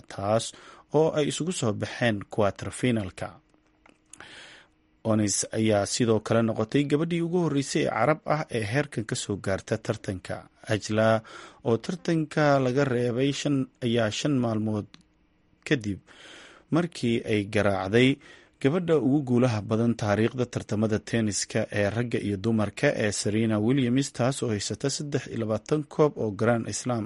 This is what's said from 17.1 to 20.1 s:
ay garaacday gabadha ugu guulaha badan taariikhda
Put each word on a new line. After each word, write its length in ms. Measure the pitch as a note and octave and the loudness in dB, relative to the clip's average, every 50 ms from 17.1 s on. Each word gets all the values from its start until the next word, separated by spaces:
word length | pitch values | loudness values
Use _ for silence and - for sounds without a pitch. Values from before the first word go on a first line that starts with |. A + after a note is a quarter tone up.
| A#2 A2 - | 0 0 0
ay 140 | - A2 G#2+ G2+ | 0 0 0 0
garaacday 680 | G2+ G#2+ G#2 G2 G2+ G2 F#2+ F#2+ F#2+ G2+ A#2+ B2+ C3 C#3 - - - - - - _ _ - | 0 2 2 2 2 2 0 0 2 4 6 6 6 4 2 -4 -18 -20 -20 -20 _ _ -2
gabadha 360 | - C3+ D3 F#3+ F3 E3 E3 | 0 0 2 0 0 2 2
ugu 240 | D3 A#2 C3 C3 D#3 C#3+ | 2 4 4 2 2 2
guulaha 380 | B2 B2 A#2+ B2 B2+ A2+ G#2+ | 2 4 4 4 4 2 0
badan 320 | G2 G2 A2 A2 A#2 A#2 A#2 | -2 -2 0 0 2 2 0
taariikhda 520 | - - G#2 | 0 0 0